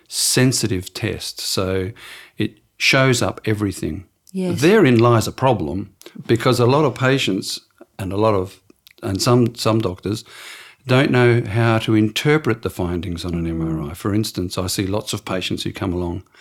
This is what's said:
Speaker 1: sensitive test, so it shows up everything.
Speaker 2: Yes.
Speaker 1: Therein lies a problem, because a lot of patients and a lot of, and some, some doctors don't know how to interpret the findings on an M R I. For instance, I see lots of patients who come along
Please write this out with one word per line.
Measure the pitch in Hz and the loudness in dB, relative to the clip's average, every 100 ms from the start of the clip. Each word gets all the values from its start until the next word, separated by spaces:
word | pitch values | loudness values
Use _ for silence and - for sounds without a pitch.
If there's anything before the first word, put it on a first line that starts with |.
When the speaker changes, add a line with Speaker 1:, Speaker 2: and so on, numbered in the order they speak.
| _ | _
Speaker 1:
sensitive | - - - 127 - 104 92 92 | -4 0 2 2 2 -2 -4 -6
test, | - 104 82 - - | -8 -6 -6 -10 -10
so | - - 95 95 92 - - - - - | -6 -4 -2 -2 -4 -8 -18 -20 -16 -6
it | 107 - _ - | -6 -8 _ -4
shows | - 135 131 120 | 2 4 4 2
up | 98 - - | 0 -4 -4
everything. | 104 101 - 85 95 - _ _ | -2 -2 -4 -6 -8 -12 _ _
Speaker 2:
Yes. | 190 185 107 | -6 -4 0
Speaker 1:
Therein | 156 220 143 120 | 4 6 6 6
lies | 120 113 - | 6 4 0
a | |
problem, | - 131 110 76 92 98 _ - - - | 0 0 0 -2 -6 -8 _ -20 -10 -2
because | 120 135 117 | 2 2 2
a | 120 | 4
lot | 143 | 4
of | 156 | 2
patients | 117 127 135 120 95 - - - _ - - | 0 0 0 0 -2 -4 -10 -14 _ -20 -10
and | 95 | -6
a | 98 | 0
lot | 110 | 2
of, | 101 95 - _ _ _ _ | 2 -2 -10 _ _ _ _
and | 107 98 | -6 -2
some, | 131 123 113 | 4 4 4
some | - 113 110 | 0 0 0
doctors | 101 92 92 110 - - - - - _ 127 | 0 -4 -6 -6 -8 -20 -20 -20 -20 _ 0
don't | 127 143 | 2 4
know | 123 120 117 120 | 4 4 4 0
how | 107 117 113 | 0 2 2
to | - | 2
interpret | 110 107 - 151 156 135 110 | 2 2 0 2 2 2 -2
the | 92 | -4
findings | - 90 87 85 82 | -6 -4 -4 -6 -8
on | 90 | -6
an | 85 82 | -4 -4
M | 80 | -4
R | 80 80 73 | -4 -4 -6
I. | |
For | 87 107 | -6 -2
instance, | 104 113 - 90 - | -2 -2 -4 -4 -4
I | 92 | -4
see | - 95 | -2 -2
lots | 104 - | -4 -6
of | 107 | -8
patients | - 95 - - | -6 -6 -4 -6
who | 107 | -6
come | - 95 | -6 -4
along | 87 87 90 - _ | -4 -4 -6 -10 _